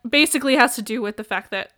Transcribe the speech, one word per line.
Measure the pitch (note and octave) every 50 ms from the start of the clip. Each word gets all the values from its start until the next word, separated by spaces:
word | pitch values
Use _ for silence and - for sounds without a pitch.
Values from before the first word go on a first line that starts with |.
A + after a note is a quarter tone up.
| -
basically | A#3 C#4+ D4 D4+ D4 - C4 B3+ C#4 C4
has | D4 A#3+ - -
to | - G#3
do | A3 A3 B3 G#3+
with | G3+ G#3
the | - G#3+
fact | - G3 F#3 G3+ -
that | G#3 F#3+ F#3+ - _